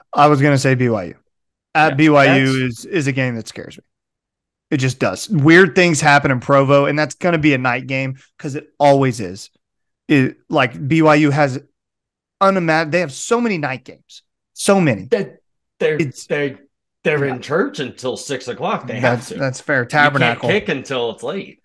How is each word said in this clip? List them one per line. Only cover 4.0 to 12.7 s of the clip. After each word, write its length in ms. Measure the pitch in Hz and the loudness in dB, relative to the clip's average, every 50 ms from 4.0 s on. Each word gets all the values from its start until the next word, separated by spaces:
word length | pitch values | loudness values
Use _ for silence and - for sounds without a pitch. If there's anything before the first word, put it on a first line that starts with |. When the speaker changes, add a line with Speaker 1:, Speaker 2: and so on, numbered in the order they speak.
| _ _ _ _ _ _ _ _ _ _ _ _ _ _ | _ _ _ _ _ _ _ _ _ _ _ _ _ _
Speaker 1:
It 60 | - 135 | -4 -2
just 200 | 131 131 127 - | 0 -2 -2 -2
does. 300 | - 104 92 - - - | -2 -2 -2 -4 -6 -4
Weird 460 | 220 151 135 160 165 180 196 185 - | -2 2 4 6 6 6 6 4 4
things 260 | 190 180 175 160 135 | 2 2 2 2 2
happen 300 | 147 151 143 143 139 147 | 2 4 4 4 4 2
in 100 | 131 123 | -2 -2
Provo, 460 | - - 139 139 139 131 143 143 139 | 0 2 2 2 4 4 4 2 2
and 120 | 143 143 151 | 2 -2 -2
that's 160 | 151 139 - | -4 -6 -6
gonna 240 | - - 175 170 160 | -4 -2 -2 -2 2
be 160 | 147 151 139 | 2 2 0
a 40 | 127 | 2
night 280 | 127 127 120 131 131 | 0 -2 -2 -4 -6
game 300 | 127 135 135 135 131 131 - _ _ _ _ | -6 -6 -4 -4 -6 -8 -10 _ _ _ _
'cause 160 | - 151 131 | -12 -10 -10
it 140 | 151 - _ _ _ | -10 -12 _ _ _
always 420 | 147 143 139 139 135 131 110 117 | 4 4 6 4 4 0 0 -4
is. 300 | 104 87 95 98 - - _ _ _ _ _ _ _ _ _ _ _ - | -8 -10 -10 -14 -18 -20 _ _ _ _ _ _ _ _ _ _ _ 2
It, 280 | 151 139 131 - - - _ _ | 2 2 2 2 -2 -8 _ _
like, 400 | 156 151 127 117 127 170 151 131 | 0 0 0 0 -2 -6 -4 0
B 140 | 160 160 156 | 0 2 4
Y 120 | 156 151 | 4 4
U 140 | 151 156 143 | 4 4 2
has 300 | 139 156 147 135 123 143 - _ _ _ _ _ _ _ _ _ _ _ _ _ _ _ | 2 2 0 0 -2 -6 -10 _ _ _ _ _ _ _ _ _ _ _ _ _ _ _
unimag-, 500 | 196 196 196 190 170 160 | 0 2 2 2 0 0